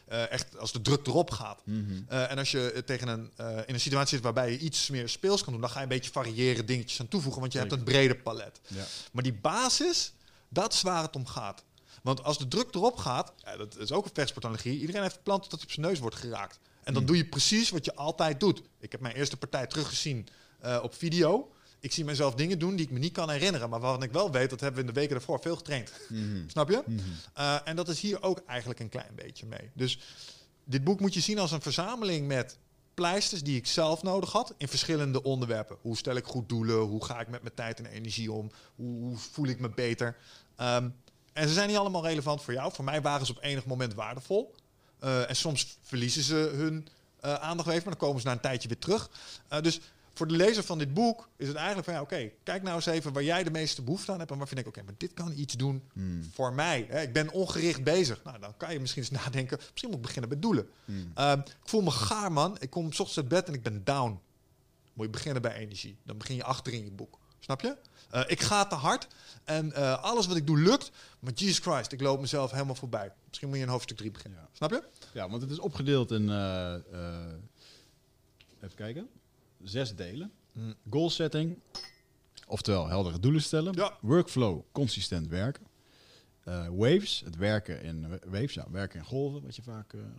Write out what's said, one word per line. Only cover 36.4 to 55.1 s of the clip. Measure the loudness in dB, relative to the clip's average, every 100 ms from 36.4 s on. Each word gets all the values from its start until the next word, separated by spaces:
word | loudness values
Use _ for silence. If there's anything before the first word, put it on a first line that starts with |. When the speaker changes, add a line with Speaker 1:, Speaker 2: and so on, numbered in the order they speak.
| -2
Speaker 1:
doelen? | 0 4 4
Hoe | 4 0
ga | -4 -6
ik | -8
met | -8
mijn | -10
tijd | -8 -6 -8
en | -10
energie | -10 -6 -4 -4
om? | -4 -6 -12 -20
Hoe, | -10 -8 -6
hoe | -6 -6
voel | -8 -2 -2
ik | 0
me | -2
beter? | 0 0 2 -2 -4 -14 -20 -20 -4
Ehm, | 2 2 0 -6 _ _ _
en | 0 2
ze |
zijn | 4 4
niet | 4
allemaal | 2 2 0
relevant | 0 0 -2
voor | -2
jou. | -2 -2
Voor | -2
mij | -2 0
waren | 2 2 0
ze |
op | -2
enig | -2 -2 -2
moment | -2 -2
waardevol. | -2 -6 -8 0 0 0 -8 _ _ _ _
Eh, | 0 2 2
en | 0
soms | 0 0 -2 -8
verliezen | -6 0 2 2
ze | 2
hun, | 4 2 2 0 -2 -6 -18 _ _
eh, | -4
aandacht | -2 -2 -2 2
weer | 2
even, | 0
maar | 0
dan | 2
komen | 2
ze | 0
na |
een | 0
tijdje | 0 -2 -2
weer | -4
terug. | 2 0 0 -12 -16 -18 -6
Eh, | 0
dus | 2 0 -4 -20 -16
voor | -4 0
de | 6
lezer | 6 6
van | 0 -2
dit | 0
boek | 4 4 2 -6 -6
is | -4
het | -2
eigenlijk | -2 -2 -2
van, |
ja, | -4
oké, | -4 -4 -6 -8
kijk | -6 -4
nou | -2
eens | 0 0
even | 0 0
waar | 0
jij | 2 2
de | 2
meeste | 0 -2 -2
behoefte | -2 -2 -2
aan | -6
hebt | -6
en | -6
waar | -4
je |
denkt, | -6 -6
oké, | -10
maar | -14 -10
dit | -10